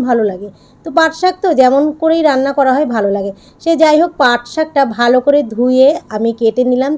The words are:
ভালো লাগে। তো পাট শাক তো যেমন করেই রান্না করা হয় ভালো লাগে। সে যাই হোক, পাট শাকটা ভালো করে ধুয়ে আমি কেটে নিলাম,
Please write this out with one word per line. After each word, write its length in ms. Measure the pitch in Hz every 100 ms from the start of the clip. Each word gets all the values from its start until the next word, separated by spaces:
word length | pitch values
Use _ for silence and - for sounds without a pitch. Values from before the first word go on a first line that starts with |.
ভালো 220 | 254 240
লাগে। 260 | 214 185 202 - _ _ -
তো 40 |
পাট 220 | 277 320
শাক 220 | 311 370 359
তো 80 | 392
যেমন 300 | 262 254 269 302 302
করেই 220 | 320 330
রান্না 300 | 311 262 269
করা 180 | 277 262
হয় 140 | 262 294 233
ভালো 140 | 202
লাগে। 200 | 196 196 196 - _
সে 100 | - 320
যাই 220 | 311 302
হোক, 120 | 339 -
পাট 240 | 262 240 -
শাকটা 340 | - 320 294 262
ভালো 320 | 220 240 254
করে 180 | 254 285
ধুয়ে 440 | 233 214 247 254 262 320 -
আমি 200 | 214 226
কেটে 300 | 226 226 220
নিলাম, 280 | 254 247 262